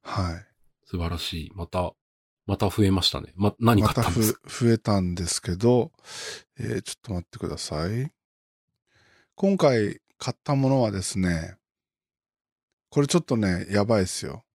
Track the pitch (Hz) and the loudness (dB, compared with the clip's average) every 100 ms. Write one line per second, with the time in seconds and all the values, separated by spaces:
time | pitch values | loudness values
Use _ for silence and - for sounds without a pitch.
0 | - - 90 82 - _ _ _ _ 90 | -6 -4 -4 -6 -14 _ _ _ _ -6
1 | 85 85 - 85 76 95 85 90 87 _ | -4 -4 -6 -8 -10 -12 -6 -4 -4 _
2 | _ _ _ _ - 98 101 - 98 95 | _ _ _ _ -4 0 0 4 4 4
3 | - 71 69 90 101 - 117 110 107 - | 0 -2 -10 -2 -2 2 4 6 4 2
4 | 110 90 107 - - - 120 113 - 101 | 0 2 0 0 -10 0 2 2 2 0
5 | 90 87 85 - - 87 117 123 165 _ | 0 -4 -4 -4 -4 0 4 4 2 _
6 | - - - - _ - 113 117 - - | -20 -14 -14 -14 _ -10 -6 -6 -6 -16
7 | - 90 87 - 90 73 - 76 85 113 | -8 -8 -8 -10 -8 -8 -6 -4 -4 -4
8 | 139 _ _ _ _ _ _ _ _ _ | -6 _ _ _ _ _ _ _ _ _
9 | _ _ _ _ 196 190 156 120 104 - | _ _ _ _ 0 4 4 4 0 -4
10 | _ _ - - - 139 135 135 113 98 | _ _ -10 -10 -2 0 2 2 2 -2
11 | 90 101 92 82 85 - _ _ _ _ | -4 -2 0 -2 -6 -14 _ _ _ _
12 | _ _ _ _ _ _ _ _ _ - | _ _ _ _ _ _ _ _ _ 0
13 | 143 175 - 120 101 90 87 101 104 110 | 2 2 2 0 2 0 0 0 2 2
14 | 92 - - - _ | 2 -4 -8 -12 _